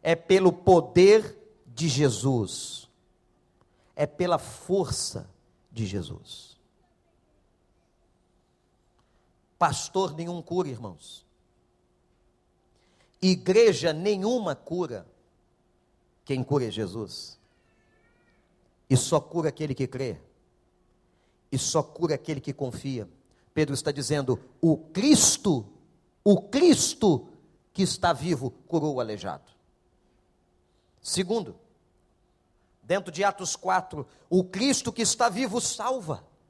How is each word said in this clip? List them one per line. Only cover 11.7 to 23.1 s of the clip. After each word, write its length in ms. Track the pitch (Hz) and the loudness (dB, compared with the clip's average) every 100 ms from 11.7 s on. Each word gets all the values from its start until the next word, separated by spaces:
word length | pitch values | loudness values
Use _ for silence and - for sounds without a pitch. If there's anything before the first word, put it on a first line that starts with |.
| _ _ _ _ _ _ _ _ _ _ _ _ _ _ _ | _ _ _ _ _ _ _ _ _ _ _ _ _ _ _
Igreja 720 | 185 180 - 196 233 143 165 | 0 2 4 6 6 4 -2
nenhuma 600 | 156 196 202 202 247 185 | -2 -2 0 0 0 -2
cura. 540 | 135 - 175 160 107 85 _ _ _ _ _ _ _ _ _ _ _ - | -6 -6 -6 -6 -8 -14 _ _ _ _ _ _ _ _ _ _ _ -6
Quem 180 | 131 | -6
cura 220 | 123 143 117 | 0 -2 -2
é 60 | |
Jesus. 680 | 104 104 107 104 - - - _ _ _ _ _ _ _ _ _ _ _ _ _ _ _ | -4 -6 -8 -12 -14 -18 -20 _ _ _ _ _ _ _ _ _ _ _ _ _ _ _
E 80 | 131 | 0
só 240 | - 160 | 2 -2
cura 260 | - 170 160 | -2 -4 -4
aquele 260 | - 151 | -4 -8
que 140 | 127 127 | -4 -6
crê. 300 | 127 131 80 _ _ _ _ _ _ _ _ _ _ _ _ _ | -6 -8 -10 _ _ _ _ _ _ _ _ _ _ _ _ _
E 80 | 131 | -4
só 240 | - 160 | -2 -2
cura 340 | - - 165 147 | -4 -4 -2 -2
aquele 260 | - 147 | -4 -8
que 100 | 143 | -8
confia. 580 | 135 131 117 139 127 98 | -8 -8 -8 -8 -8 -10